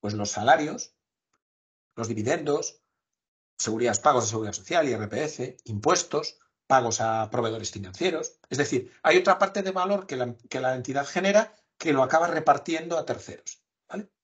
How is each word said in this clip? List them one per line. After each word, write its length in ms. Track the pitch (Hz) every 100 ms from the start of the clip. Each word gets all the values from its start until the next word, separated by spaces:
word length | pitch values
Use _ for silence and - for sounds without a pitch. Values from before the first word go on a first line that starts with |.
Pues 140 | 104
los 160 | 104 101
salarios, 640 | 104 110 160 151 - - _ _ _ _ _ _ _ _ _ _
los 140 | - 113
dividendos, 760 | 110 110 165 147 143 - - _ _ _ _ _ _ _ -
seguridad, 440 | - 113 120 107
pagos 240 | 151 127
de 60 | 107
seguridad 220 | 110 107
social, 360 | 101 - 170 147
I 60 |
R 120 | 113 101
P 180 | 107
F, 320 | 151 151 127 -
impuestos, 760 | - 107 127 175 - 147 156 - _ _ _
pagos 340 | 131 120 104
a 280 | 113 110 107
proveedores 400 | 120 113 110 101
financieros. 680 | 107 95 92 180 160 - _ _
Es 100 | 127
decir, 340 | 143 131 - _
hay 160 | - 175
otra 200 | 185 180
parte 240 | 196 196
de 80 | 190
valor 360 | 185 185 202 190
que 100 | 131
la, 180 | 123 117 -
que 120 | 135
la 140 | 127
entidad 320 | 131 123 139 139
genera 480 | 180 190 208 220 _ _ _
que 160 | 165
lo 100 | 139
acaba 240 | 131 160 170
repartiendo 720 | 160 151 135 147 160 165 165
a 80 | 139
terceros, 560 | 117 - 107 - - _ _ _
¿vale? 220 | 196 208 _